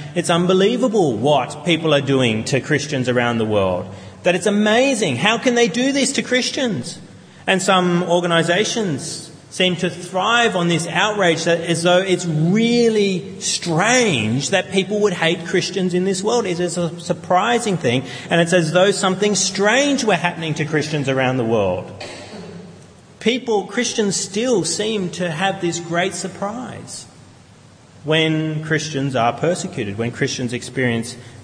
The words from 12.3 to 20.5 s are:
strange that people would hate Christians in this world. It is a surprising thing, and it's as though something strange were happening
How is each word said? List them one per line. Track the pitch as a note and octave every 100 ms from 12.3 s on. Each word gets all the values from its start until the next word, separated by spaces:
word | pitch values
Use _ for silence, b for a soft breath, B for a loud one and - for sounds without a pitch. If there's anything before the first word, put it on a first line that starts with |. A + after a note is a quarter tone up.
| D3+ E3 G#3+ A#3 A#3+ A#3 A3 G3 F3+ - -
strange | - - F3 D#3+ G#3+ B3+ A3+ B2+ G#2+ B2+ C3+
that | F#3 F3+
people | G3 F#3 G#3
would | G#3
hate | F3+ E3 F3 -
Christians | F#3 E3 F#3+ F3+
in | F3+
this | F#3+ F#3
world. | G#3 A#3+ G3
It | E3+
is | F3 F3+
a | E3 E3+
surprising | - E3+ - F3+ A3 A#3+ A3 F3
thing, | B2 B2+ - B B
and | E3+
it's | E3+
as | F3+ D#3
though | F3 G3+
something | G3 F#3+ F#3 G#3
strange | F#3+ - - G#3 B3 C#4+ C4+
were | A3
happening | E3+ F3 D#3+ D#3+